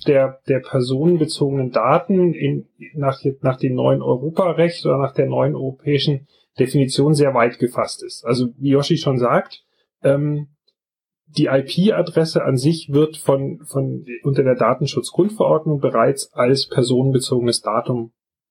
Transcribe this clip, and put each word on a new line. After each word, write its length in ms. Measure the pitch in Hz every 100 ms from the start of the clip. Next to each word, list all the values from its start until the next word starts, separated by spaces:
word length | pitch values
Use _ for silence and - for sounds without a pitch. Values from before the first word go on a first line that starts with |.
| -
der, 340 | 139 131 - -
der 120 | 131
personenbezogenen 1080 | - 135 123 131 165 175 156 - 143 135 127
Daten 640 | 117 117 160 - 190 180
in, 340 | 156 143 143 - _ -
nach, 280 | 151 139 135 143 131
nach 160 | 131 131
dem 160 | 139
neuen 260 | 127 127 139
Europarecht 840 | 131 127 147 165 180 156 170 - 156
oder 100 | 139
nach 160 | 135
der 140 | - 135
neuen 280 | 127 135
europäischen 720 | 143 131 131 143 143 135 139 - _ _ -
Definition 540 | 127 147 131 - 143
sehr 220 | 147 147
weit 240 | 120 120 -
gefasst 440 | 120 - 104 -
ist. 220 | - -
Also 300 | 113 123 123 120
wie 140 | 139
Yoshi 260 | 139 139 170
schon 220 | - 131
sagt, 460 | 120 160 - - _ _ _ _
ähm, 460 | 139 143 147 147 147 _ _ _ _ _ _ _ _
die 220 | - -
I-P-Adresse 960 | 135 135 - 202 185 170 - 160 165
an 140 | 139 131
sich 320 | 139 165 -
wird 280 | 143 156 156
von, 420 | - 135 139 165 -
von, 400 | 139 135 127 123 120
unter 220 | 143 139
der 120 | 127 123
Datenschutzgrundverordnung 1200 | 113 127 143 - - - 196 214 151 156 156 143
bereits 520 | 135 120 123 139 -
als 340 | - 123 135 -
personenbezogenes 920 | - 123 127 135 131 - 127 120 113
Datum 520 | 107 110 - 123 113 _ _ _ _